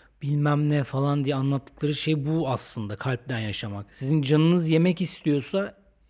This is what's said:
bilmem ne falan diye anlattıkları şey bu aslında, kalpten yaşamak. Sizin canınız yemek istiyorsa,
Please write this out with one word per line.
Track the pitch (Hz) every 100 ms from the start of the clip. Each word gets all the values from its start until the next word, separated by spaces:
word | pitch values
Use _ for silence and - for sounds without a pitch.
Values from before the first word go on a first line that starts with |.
| _ _
bilmem | 143 147 147 147 147
ne | 147
falan | 135 135 139 143 135
diye | 139
anlattıkları | 135 139 - - 147 147
şey | - 156 139
bu | 160 135
aslında, | 123 - - 104 104
kalpten | 135 123 - 120
yaşamak. | 107 98 107 101 101 -
Sizin | 135 156
canınız | 135 151 160 175 160
yemek | 160 175 170
istiyorsa, | 180 - 156 143 123 196 202 - _ _ _